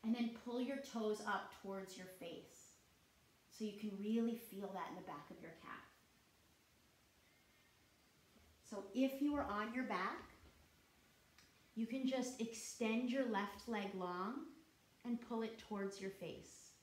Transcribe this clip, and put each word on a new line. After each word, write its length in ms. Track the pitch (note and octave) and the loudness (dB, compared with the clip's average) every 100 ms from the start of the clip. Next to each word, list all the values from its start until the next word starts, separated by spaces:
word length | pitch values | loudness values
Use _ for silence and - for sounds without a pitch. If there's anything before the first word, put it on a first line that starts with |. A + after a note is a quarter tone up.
And 100 | A3+ | 2
then 160 | A#3+ A3+ - | 4 2 0
pull 160 | B3 A#3+ | -2 0
your 180 | B3+ C#4 | 2 0
toes 420 | - A#3 G#3+ G#3+ G#3+ | -2 0 2 2 2
up 260 | G3 - - | 0 0 -8
towards 340 | G3 G3 F#3+ - | -6 -4 -6 -10
your 100 | F#3 - | -12 -10
face. 500 | E3+ - - - - - - - - - - - - - | -8 -8 -12 -18 -20 -20 -20 -20 -20 -20 -20 -20 -20 -4
So 60 | |
you 80 | G#3+ | -4
can 180 | G3+ G#3+ G3 | -2 -4 -2
really 380 | G#3 A3+ A#3 A3+ | 4 4 4 2
feel 340 | - G3 G3 | -6 -6 -4
that 180 | F#3 F3 | -4 -4
in 40 | |
the 120 | F3 E3 | -6 -8
back 240 | D#3 - | -8 -10
of 120 | E3+ | -12
your 80 | D#3+ D#3+ | -12 -14
calf. 200 | - - - - - - - - - - _ - - - - - - - - - - - - - - - - - - - - | -12 -12 -14 -20 -20 -20 -20 -20 -20 -20 _ -20 -20 -20 -20 -20 -20 -20 -20 -20 -20 -20 -20 -20 -20 -20 -20 -20 -20 -20 -6
So 140 | G3+ G3 | -6 -2
if 260 | B3 C4+ C4+ | 4 4 6
you 140 | D4 | 4
are 80 | C#4+ | 4
on 320 | G3+ G#3 A3 | 2 2 2
your 100 | B3 | 0
back, 460 | A3 F#3+ G3 E4+ - - - - - - - - - - - - - - - | 2 2 2 -2 -8 -18 -20 -20 -20 -20 -20 -20 -20 -20 -20 -20 -20 -20 -10
you 120 | A3 A3+ | -2 0
can 200 | C4+ B3+ | 4 4
just 340 | B3+ - - | 4 2 0
extend 680 | A3+ - - - A3 A3+ B3 | -2 -2 -8 0 4 4 4
your 180 | C4 B3 | 4 6
left 400 | G3+ G3+ - - | 4 2 -2 -2
leg 200 | A3 G3 F#3+ | 0 0 0
long 380 | F3+ F3+ G3 C#4 D#4+ - - - - - | 0 0 0 -2 -6 -14 -20 -20 -20 -10
and 140 | B3 A#3 - | -2 -2 0
pull 140 | A3+ | 0
it 160 | A3 - | 0 -4
towards 420 | - G#3 G3 - | -4 0 0 0
your 100 | F#3+ | -4
face. 600 | - E3 - - - - - | -4 -6 -6 -12 -16 -18 -20